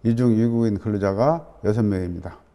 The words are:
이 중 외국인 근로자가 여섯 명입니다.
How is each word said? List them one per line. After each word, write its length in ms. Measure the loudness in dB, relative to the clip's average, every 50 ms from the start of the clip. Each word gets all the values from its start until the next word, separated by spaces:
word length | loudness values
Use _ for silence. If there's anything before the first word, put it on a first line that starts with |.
| -2
이 100 | 0 0
중 220 | 2 2 2 4
외국인 420 | 4 2 2 0 0 0 0 -2 -2
근로자가 680 | -4 -4 -2 0 0 -2 0 2 2 2 2 -2 -6 -14 -20 -4 -2
여섯 180 | -2 0 2
명입니다. 560 | 0 0 0 -2 -4 -6 -8 -8 -10 -14 -16 -18 _ _